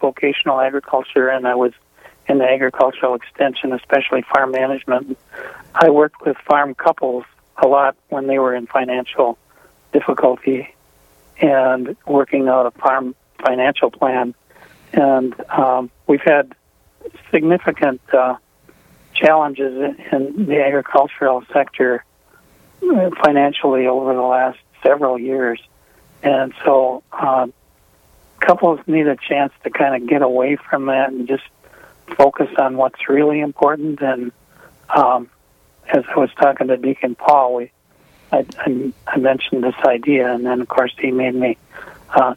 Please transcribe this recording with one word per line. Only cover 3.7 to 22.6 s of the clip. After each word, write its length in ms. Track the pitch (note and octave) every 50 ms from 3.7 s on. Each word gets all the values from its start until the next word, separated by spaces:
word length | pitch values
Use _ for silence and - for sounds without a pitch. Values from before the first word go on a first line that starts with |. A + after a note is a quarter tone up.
especially 500 | B2+ B2 - - C#3+ C#3 C3 - - -
farm 300 | - - - C#3 C3+ C3
management. 640 | C3 C3 C3 C3 C#3 C3+ - C3+ B2+ B2+ C#3 C#3 C3 - _ _ - - - - - - - _ -
I 160 | - E3 D#3+
worked 340 | D3 D3 D3+ D3+ _ - -
with 140 | D#3 C3+ -
farm 360 | - - D3 C#3+ C#3+ C#3 C3
couples 500 | - - E3 - - - C3 B2 B2 A#2+ _ _ _ _ _ - -
a 80 | -
lot 300 | C3 C#3 C#3 C#3 C3+ - _ _ -
when 200 | D3 C#3 C3+ C3+
they 100 | C3+ C3+
were 160 | C3 B2+ B2
in 120 | B2 A#2
financial 720 | - - C3+ B2+ B2+ B2+ B2+ B2 - - - C3+ A#2 A#2 _ _ _ _ _ _ _ _ _ _ _
difficulty 840 | - D3 - - C3+ - - C3 B2+ - - C3+ C3+ B2+ C3 - _ _ _ _ _ _ _ _ _ _ _ _ _ -
and 560 | F3+ D3 C#3 C3+ C3 C3 C3 B2+ B2+ - G#3+ _ -
working 420 | - D3 C#3 C3+ - - C#3 C3+ C3
out 180 | C3 C3 B2
a 40 | A#2+
farm 440 | - - - C#3 C3 C3+ C3 B2+ C3 _ _ _ _ - -
financial 460 | C3+ B2+ B2+ B2+ C#3 C#3 - - A#2+
plan. 440 | - - D3 C3+ B2+ B2+ B2 B2 A#2+ _ _ _ _ - - - - _ _ - -
And, 400 | D#3+ C#3+ C#3 C3+ C3 B2+ B2+ A#2 - - -
um, 400 | - - C3+ C3 B2+ B2+ B2 A#2+ _ _ _
we've 160 | - D3 C#3
had 320 | - E3+ D3+ C#3+ C3+ C3 - _ _ _ _ _ _ _ _ _ - - - - - -
significant, 680 | - D#3+ D3+ E3 F3 F#3 - E3+ D3+ - D3+ C#3+ C3 B2+ _ - -
uh, 220 | C3 B2+ B2+ B2+ - _ _ _ _ _ _ - _ _ _ _ _ _ _ -
challenges 580 | - - D#3 D#3 D#3+ D3+ D3 C3+ C#3 C3+ C3+ B2+
in, 300 | C3 C#3 C#3+ C#3 - - - - C3+ C3+ C#3 D3
in 100 | G3+ G#3
the 180 | D3 D3 D3 C#3
agricultural 800 | C#3 C#3 C#3 C#3 - - C#3+ C#3 C#3+ - - C#3+ C3+ B2+ B2 A#2 -
sector, 520 | - C#3+ C3+ - - - C3 B2+ B2 A#2 - _ _ _ _ _ _ _ _ _ _ _